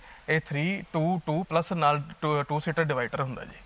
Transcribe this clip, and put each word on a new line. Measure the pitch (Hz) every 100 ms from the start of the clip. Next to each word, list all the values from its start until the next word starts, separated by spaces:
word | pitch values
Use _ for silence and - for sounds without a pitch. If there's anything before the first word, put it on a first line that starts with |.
| - - -
ਇਹ | 156
three, | - 143 160 196 - 165
two, | 160 180 -
two | 156
plus | 185 160 165 175
ਨਾਲ | 147 147 147 -
ਟੂ, | 156 147
ਟੂ | 143 160
ਸੀਟਰ | 156 160
ਡਿਵਾਈਡਰ | 160 131 117 -
ਹੁੰਦਾ | 131 127 -
ਜੀ। | -